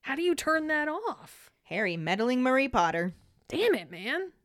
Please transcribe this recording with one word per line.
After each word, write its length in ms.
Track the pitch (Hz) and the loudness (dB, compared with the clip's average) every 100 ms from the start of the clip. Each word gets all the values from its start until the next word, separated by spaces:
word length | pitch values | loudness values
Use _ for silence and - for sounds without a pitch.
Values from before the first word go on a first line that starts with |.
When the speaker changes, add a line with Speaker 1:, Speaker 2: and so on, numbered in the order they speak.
Speaker 1:
How 140 | - 277 | -4 0
do 60 | |
you 140 | 349 330 | 2 2
turn 320 | - 320 311 | 2 0 0
that 220 | 302 302 | 0 0
off? 600 | 330 440 - - - - _ | -4 -6 -8 -14 -20 -20 _
Speaker 2:
Harry 320 | _ 175 208 170 | _ -4 -2 -2
meddling 480 | 156 190 233 254 | -2 0 2 2
Murray 240 | 254 262 269 | 4 2 2
Potter. 460 | 233 170 170 180 - _ _ _ | 2 2 0 -4 -6 _ _ _
Speaker 1:
Damn 260 | 311 453 277 | 0 2 2
it, 140 | 160 | -2
man. 440 | 170 208 320 370 _ | -10 -6 -4 -6 _